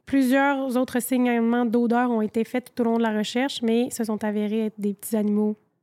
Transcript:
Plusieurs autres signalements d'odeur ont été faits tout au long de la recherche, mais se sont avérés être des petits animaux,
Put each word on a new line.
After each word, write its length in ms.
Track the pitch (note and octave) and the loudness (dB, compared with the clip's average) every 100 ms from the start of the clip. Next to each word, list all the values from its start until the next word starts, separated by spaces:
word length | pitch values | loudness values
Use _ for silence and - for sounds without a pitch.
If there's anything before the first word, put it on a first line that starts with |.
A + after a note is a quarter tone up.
| - | -2
Plusieurs 720 | C#4 C4 C4+ C#4 C#4 C4+ B3 | 0 2 4 2 0 0 -2
autres 240 | B3+ B3 | 0 -2
signalements 600 | - B3+ B3 A#3 A3+ A#3+ | -2 0 2 2 2 2
d'odeur 460 | A#3+ A#3 A#3+ A#3+ B3 | 2 2 2 2 2
ont 80 | A#3 | 0
été 220 | G#3+ A#3 | -2 -2
faits 260 | A3 B3+ - | -4 -4 -6
tout 100 | - | -2
au 20 | |
long 140 | A#3 A3+ | 0 2
de 40 | |
la 140 | A3+ G#3+ | 0 0
recherche, 440 | G#3 A#3+ C4+ - | -2 -2 -2 -2
mais 280 | A#3 A3+ B3+ | 0 0 0
se 140 | - | -2
sont 180 | A3 G#3+ | -4 -4
avérés 440 | G#3+ G#3 G#3 A3 A3 | -2 -2 -2 -2 -4
être 80 | G#3+ | -4
des 160 | G#3 | -6
petits 220 | G3 - A3 | -6 -4 -2
animaux, 400 | G#3 G#3 G#3+ G#3+ _ _ | 0 2 0 -2 _ _